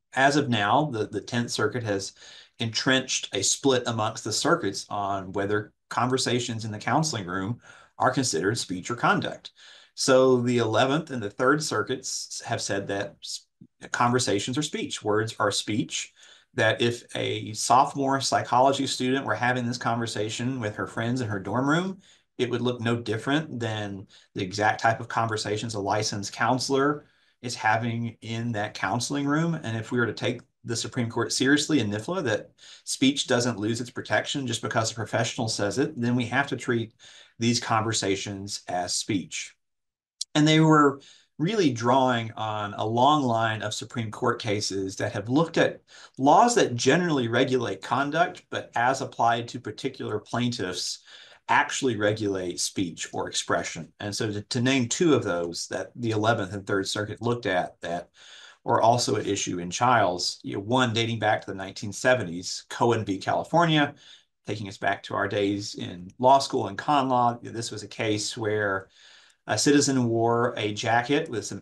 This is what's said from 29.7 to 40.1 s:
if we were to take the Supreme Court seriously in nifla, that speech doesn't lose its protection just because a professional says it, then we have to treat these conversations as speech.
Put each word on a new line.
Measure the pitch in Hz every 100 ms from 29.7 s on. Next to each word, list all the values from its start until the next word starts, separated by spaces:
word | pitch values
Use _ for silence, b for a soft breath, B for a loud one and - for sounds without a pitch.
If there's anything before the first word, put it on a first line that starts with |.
| 113
if | 110
we | 120
were | 113
to |
take | - 117 117 - _ 117
the | 113
Supreme | 113 131 113
Court | 117 113
seriously | - 135 147 - 147
in | 107
nifla, | 104 135 185 127
that | 104 - _ B B
speech | - - 135 139 -
doesn't | 120 120 98
lose | 107 117
its | 123
protection | 113 - 107 - 143 123
just | 113
because | 104 120 113
a | 117
professional | 107 113 117 - 117
says | - 101 123
it, | 151 120
then | 120 123
we | 110
have | 127 131
to | 127
treat | - 117 113 _ B B B B
these | 117 117
conversations | - 113 110 107 98 98 104 98 101 - -
as | 90 90
speech. | - - 98 78 - - _ _ _ _ _ _